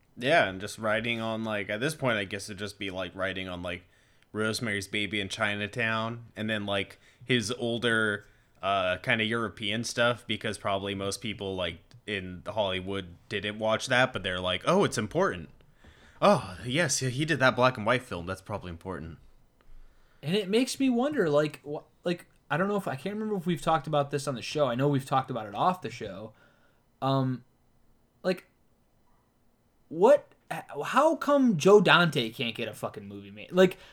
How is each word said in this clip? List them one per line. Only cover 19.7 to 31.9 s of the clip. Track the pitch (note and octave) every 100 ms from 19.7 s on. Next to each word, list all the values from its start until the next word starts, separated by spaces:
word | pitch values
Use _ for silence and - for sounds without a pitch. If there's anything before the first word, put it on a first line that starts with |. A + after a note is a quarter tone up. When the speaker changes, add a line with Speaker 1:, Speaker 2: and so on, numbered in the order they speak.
| - - _ _ _
Speaker 2:
And | C#3+ G3+
it | F#3
makes | A3+ B3+ -
me | C4+
wonder, | A#3 C#4 D4 E3+
like, | D3 D3+ - C#3+
wh-, | D3+ - _ F3+
like, | F3 - _ -
I | E3
don't | G3
know | G3+
if, | F#3+
I | C3
can't | F#3+ G#3
remember | A3 G3+
if | E3
we've | D#3+
talked | E3+ E3 -
about | D3+ C#3
this | C#3+ C#3
on | A#2+
the |
show. | - D3+ C3+
I | A#2+
know | C#3+
we've | C#3 C3+
talked | C3+ B2+
about | A#2+ G#2+
it | G2+
off | E3 F3+
the | A2+
show. | - G#2+ F#2+ A2 - _ _ _ _ _ _
Um, | C3 C3+ C3 B2 - _ _ _ _ _ _ _
like, | F#3 F3+ - _ _ _ _ _ _ _ _ _ _ _ _ _ -
what | D#3+ A3 C#4+ - _ -
uh, | E3 - C#3+
how | C#3+ A#3 D#4+ D#4
come | - C#4+ B3+ E3+
Joe | F3 G#3
Dante | E3